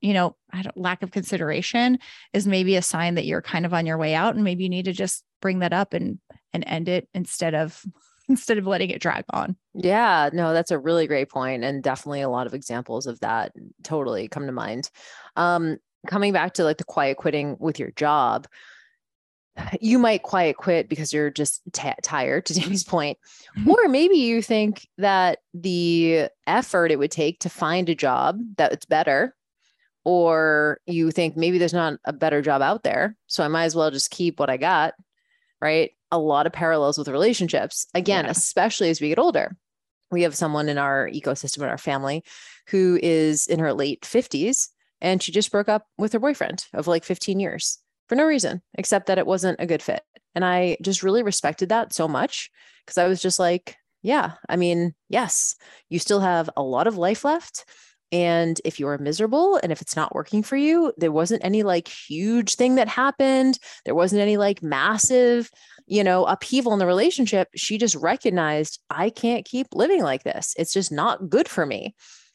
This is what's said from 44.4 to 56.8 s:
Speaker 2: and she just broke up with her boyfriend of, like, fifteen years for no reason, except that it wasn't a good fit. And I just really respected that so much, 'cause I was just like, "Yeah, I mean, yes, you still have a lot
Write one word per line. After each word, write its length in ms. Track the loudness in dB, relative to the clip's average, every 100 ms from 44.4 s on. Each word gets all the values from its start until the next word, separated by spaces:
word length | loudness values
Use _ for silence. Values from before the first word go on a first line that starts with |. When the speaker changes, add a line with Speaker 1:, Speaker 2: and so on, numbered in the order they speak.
| 0 0 -4 _ _ _
Speaker 2:
and 220 | -2 0
she 100 | 0
just 180 | -2 0
broke 180 | 0 0
up 180 | 0 -2 -6
with 140 | -2
her 60 | 0
boyfriend 440 | 0 -2 -4 -6 -10
of, 140 | -6 0
like, 180 | 0
fifteen 360 | 0 -4 -2 -2
years 380 | -2 -4 -6 -8 _ _ _
for 60 |
no 100 | 2
reason, 380 | 2 2 0 -4 -10 -10
except 280 | -2 0 0
that 120 | 0
it 80 | 0
wasn't 340 | 0 0 -2
a 60 | -2
good 160 | -2
fit. 200 | -2 -6 -8 _ _
And 80 | -2
I 360 | 0 2 0 -2
just 220 | -2 -2
really 200 | 0 0
respected 460 | 0 -2 -2 -2 0
that 240 | 0 -2
so 160 | -2 -2
much, 420 | -2 -2 -4 -12 _ -20 _ -6
'cause 100 | 0
I 100 | 2
was 140 | 2
just 180 | 0 0
like, 380 | 2 0 -4 -18 _ _
"Yeah, 320 | -2 0 0 -6 -4
I 80 | 0
mean, 380 | 2 2 0 -4 -4
yes, 440 | -2 0 -2 -2 -6 -14 -20 _
you 80 | -4
still 220 | 0 2
have 280 | 2 2 0 -4
a 60 |
lot 240 | -2 0